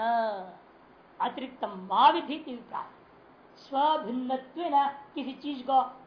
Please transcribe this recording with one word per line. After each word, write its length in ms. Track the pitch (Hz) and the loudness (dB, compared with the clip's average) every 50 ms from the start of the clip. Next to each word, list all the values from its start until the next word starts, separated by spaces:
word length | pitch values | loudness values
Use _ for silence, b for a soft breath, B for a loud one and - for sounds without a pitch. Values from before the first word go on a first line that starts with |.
| 220 233 233 233 226 220 208 196 185 185 180 - - - - - - - - - - - - - | 0 0 2 0 0 -2 -4 -6 -8 -12 -16 -20 -20 -20 -20 -20 -20 -20 -20 -20 -20 -16 -8 -4
अतिरिक्तम 680 | - 240 - 262 247 262 - - 226 208 196 185 185 190 | -4 -4 -4 -6 -10 -12 -8 -8 -8 -8 -8 -8 -6 0
मा 160 | 190 208 262 302 | 4 6 8 8
विद्धि 260 | 330 339 294 233 285 | 6 4 0 -6 -8
इति 180 | - - 277 | -8 -10 -12
अभिप्राय। 340 | 247 233 - - - - - - - - - - - - - - - - - - - | -12 -14 -12 -12 -10 -10 -10 -12 -16 -20 -20 -20 -20 -20 -20 -20 -20 -20 -20 -20 -20
स्वभिन्नत्वेन 1300 | - - - 277 269 285 311 311 294 254 202 240 254 254 247 262 262 - - - 320 349 330 285 277 277 | -20 -12 -4 0 2 4 4 2 2 0 -4 -6 -4 -4 -2 -4 -4 -6 -8 -10 -8 -2 2 2 2 2
किसी 460 | 277 277 - - - - 302 247 247 | 2 -2 -6 -12 -12 -10 -8 -8 -8
चीज 300 | 262 - - 294 285 254 | -10 -8 -8 -8 -8 -6
को 300 | 247 269 269 262 240 - - - - | -2 2 4 4 4 2 -2 -14 -20